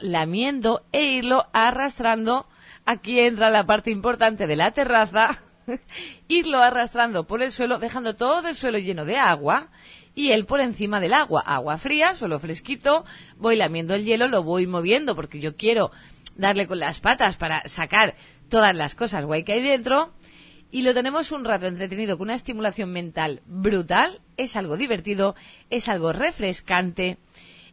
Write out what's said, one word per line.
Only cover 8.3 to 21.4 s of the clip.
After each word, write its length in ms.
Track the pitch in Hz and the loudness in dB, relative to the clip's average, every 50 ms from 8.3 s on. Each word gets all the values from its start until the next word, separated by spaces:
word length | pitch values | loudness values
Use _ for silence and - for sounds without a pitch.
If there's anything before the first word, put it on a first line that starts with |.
| 311 349 330 | 0 0 -2
el 80 | 339 302 | -4 -6
suelo 220 | - 262 254 220 | -4 -4 -2 -2
lleno 260 | 208 185 190 185 160 151 | -2 -4 -4 -6 -6 -4
de 140 | 156 226 | -2 0
agua 520 | 277 262 190 165 143 143 147 196 277 320 - _ _ - - - - - _ _ | 2 2 2 2 2 0 0 0 0 -2 -6 _ _ -20 -20 -20 -20 -20 _ _
y 140 | - 285 277 | -2 2 2
él 160 | 220 220 196 | 2 2 2
por 140 | 214 262 285 | 0 0 0
encima 380 | 269 240 208 156 208 202 208 202 | 0 -2 -4 -4 -4 -4 -2 -2
del 140 | 180 175 240 | 0 2 2
agua. 280 | 302 294 - 160 147 - | 2 2 2 0 -2 0
Agua 320 | - 143 131 127 151 151 | 0 -2 -2 -2 -4 -6
fría, 380 | 160 - 269 294 302 311 359 370 | -4 -4 -2 0 2 2 2 2
suelo 240 | - 233 175 156 139 | -2 -4 -6 -6 -6
fresquito, 640 | 160 160 160 - - - 277 - - 277 294 330 320 - - - - - - | -6 -8 -10 -10 -10 -10 -10 -2 0 2 2 2 0 -6 -14 -20 -20 -20 -12
voy 180 | - 214 226 233 | -4 0 2 2
lamiendo 380 | 220 180 156 165 165 165 165 196 | 2 2 0 -2 -4 -2 -2 -2
el 100 | 202 208 | -2 0
hielo, 240 | 220 226 220 240 | 0 2 2 2
lo 140 | 269 240 190 | 2 2 0
voy 240 | 165 156 175 185 185 | 0 0 0 0 0
moviendo 500 | 185 180 170 170 185 226 285 311 262 185 | 0 -2 -2 2 2 2 2 2 -2 -4
porque 240 | 151 156 - - 151 | -4 -8 -10 -10 -10
yo 160 | 147 156 147 | -8 -8 -8
quiero 360 | - 214 220 233 220 180 - - - - - - - - - - | -2 0 0 2 2 0 -2 -4 -10 -20 -20 -20 -16 -16 -14 -6
darle 280 | - 190 196 202 196 196 | -2 0 0 0 0 -2
con 140 | 170 185 175 | -4 -4 -4
las 200 | 151 147 151 - | -4 -4 -6 0
patas 380 | - 208 254 - 240 196 175 | 0 0 2 4 2 0 0
para 240 | - 175 156 160 156 - - | -2 -4 -4 -4 -6 -6 -8
sacar 460 | - 170 165 - 196 208 220 180 - - - - - _ - - | -6 -6 -4 2 4 4 4 4 2 -4 -16 -20 -20 _ -8 0
todas 260 | 233 226 214 202 180 | 4 4 6 4 4
las 200 | 160 147 143 - | 2 -2 -4 -4
cosas 300 | - 240 220 202 160 143 | -4 -6 -4 -4 -4 -4
guay 180 | 151 156 160 165 | -2 -2 -4 -2
que 100 | - 202 | -2 -2
hay 80 | 240 | 0
dentro. 500 | 254 285 269 254 226 247 262 294 330 339 - - - - - - - - - - - _ | 2 2 0 0 2 0 0 0 0 -2 -8 -18 -20 -20 -20 -20 -20 -20 -20 -20 -18 _
Y 100 | - 262 | -6 0
lo 140 | 254 254 247 | 0 2 2
tenemos 360 | 247 247 262 277 320 311 - | 2 0 -2 -2 -4 -4 -4
un 140 | 311 285 | -6 -6